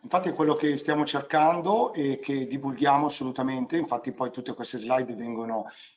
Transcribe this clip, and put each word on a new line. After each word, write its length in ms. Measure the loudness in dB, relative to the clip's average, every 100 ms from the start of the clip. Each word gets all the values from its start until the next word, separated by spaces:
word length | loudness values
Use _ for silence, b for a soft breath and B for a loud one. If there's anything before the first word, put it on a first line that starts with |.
Infatti 280 | -2 0 0
è 40 |
quello 220 | 2 2 4
che 220 | 2 0
stiamo 280 | 0 0 0
cercando 880 | -2 0 4 6 4 2 2 2
e 260 | 0 0 0
che 260 | -2 -2 -2
divulghiamo 580 | -4 -4 2 4 4 4
assolutamente, 720 | -2 -4 -2 -2 -2 -2 -2
infatti 340 | 0 -2 -4
poi 200 | -4 -4
tutte 220 | -4 -8
queste 240 | -8 -8 -8
slide 380 | 0 0 0 -6
vengono, 500 | -6 -6 -4 -4 B B B